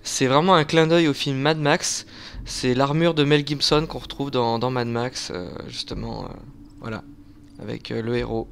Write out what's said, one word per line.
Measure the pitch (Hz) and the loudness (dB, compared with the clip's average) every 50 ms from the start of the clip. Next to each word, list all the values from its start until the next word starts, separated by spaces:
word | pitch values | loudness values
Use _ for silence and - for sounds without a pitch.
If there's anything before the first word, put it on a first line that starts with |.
c'est | - - - - 139 | -8 -6 -2 0 2
vraiment | 127 131 143 160 190 190 | 4 4 4 6 6 6
un | 165 147 | 6 6
clin | 147 - 165 160 | 4 4 4 6
d'œil | 160 165 175 170 151 | 6 6 6 6 4
au | 139 | 2
film | - - 143 139 131 | 0 -2 -2 -2 0
Mad | 135 147 160 | 0 0 0
Max. | 156 151 143 156 180 - - - - - - - - - - - - - | 2 2 2 2 2 0 -4 -6 -6 -8 -12 -18 -18 -18 -16 -14 -14 -12
C'est | - - - - 127 123 | -10 -8 -2 0 0 2
l'armure | 123 135 139 147 160 165 170 160 | 2 2 2 2 2 2 2 4
de | 151 147 | 2 2
Mel | 143 151 147 143 | 4 4 2 2
Gibson | 139 151 139 - - 151 151 160 160 | 0 -4 -2 0 2 2 2 2 0
qu'on | - 131 | -8 -12
retrouve | - - - - 139 139 | -10 -12 -8 -6 -6 -2
dans, | 135 127 120 117 117 117 | 0 0 2 2 0 0
dans | 117 127 | 0 0
Mad | 131 127 120 | 0 -2 -2
Max, | 117 117 117 120 127 135 - - - - | -2 -2 -2 -2 -4 -6 -8 -10 -8 -8
euh, | 87 90 - - - - | -8 -8 -8 -10 -10 -12
justement, | - - - - - - - 110 117 113 110 95 | -10 -10 -10 -8 -8 -8 -8 -8 -8 -8 -8 -10
euh, | 90 - - - - - - - - - - | -10 -12 -14 -16 -18 -18 -20 -20 -20 -20 -14
voilà, | - 113 110 101 - - - - - - - - - - - - | -12 -10 -10 -10 -12 -16 -20 -20 -20 -20 -20 -20 -20 -20 -18 -16
avec, | - 104 117 113 - - | -12 -10 -10 -10 -8 -6
euh, | 117 113 | -6 -4
le | 113 117 120 | -4 -2 -2
héros. | 120 120 117 113 113 - - | -2 -2 -2 -4 -6 -6 -6